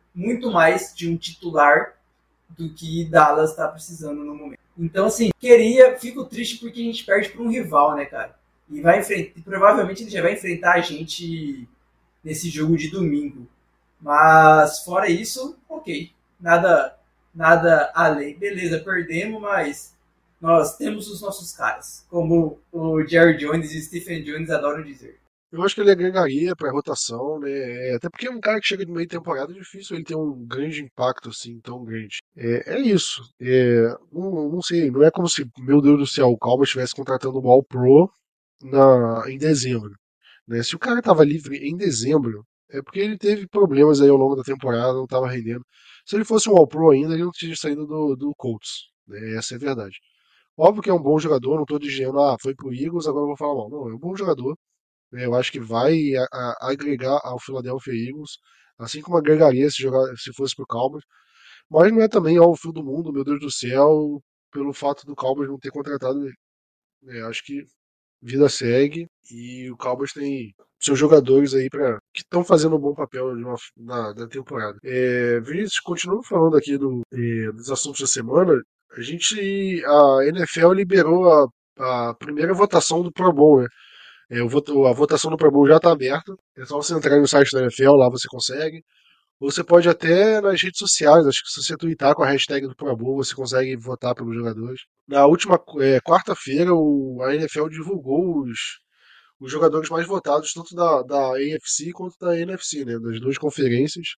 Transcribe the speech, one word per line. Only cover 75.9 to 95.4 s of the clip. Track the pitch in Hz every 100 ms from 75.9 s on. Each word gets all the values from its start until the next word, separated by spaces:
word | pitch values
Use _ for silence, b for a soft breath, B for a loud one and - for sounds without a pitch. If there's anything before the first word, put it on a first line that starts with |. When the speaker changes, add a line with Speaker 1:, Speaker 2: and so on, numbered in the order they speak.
| 170 175 202
Speaker 2:
falando | 254 185 165 151
aqui | 143 139
do, | 139 123 113
é, | 120 117 113 110
dos | 110 120
assuntos | 131 - 139
da | -
semana, | - 117 143 185 135 - _ _ -
a |
gente, | 120 170 - 214 196 196 190 180
a | 143 147 143 135
N | 143 175
F | 170 170
L | 170
liberou | 190 190 190 160 175 185
a, | 151 131 - _ - 127 123 117
a |
primeira | 117 - 147 165
votação | 185 202 170 - 160
do | 180
Pro | - 185
Bowl, | 147 151 139
né? | 120 b b b b b _
É, | 120
o | 120
voto-, | 143 147 143 131
a |
votação | 120 147 151 160
do | 156
Pro | 156
Bowl | 143 143
já | 160
tá | 170
aberta. | 156 131 143 180 190 _ -
É |
só | 127 147
você | 147
entrar | 165 147 143
no | 143
site | 143 135
da | 131
N | 127
F | -
L, | 135 143
lá | 127
você | 123 -
consegue. | - - - 160 160 - _ _ _ _ _
Ou | 139
você | 160
pode | 170 175 175
até | 165 160 175 214 214
nas | 202 180
redes | 180 -
sociais, | 202 - 151 160 143
acho | -
que | -
se | -
você | 131 156
tweetar | 165 160 -
com | 151
a | 139
hashtag | 139 - 139 139
do |
Pro | 127 143 117
Bowl, | 123 139
você | 131
consegue | - 127 127 131 127
votar | 117 127 123
pelos | 123 117
jogadores. | 113 117 107 117 131 - _ -
Na | 139 143
última, | 170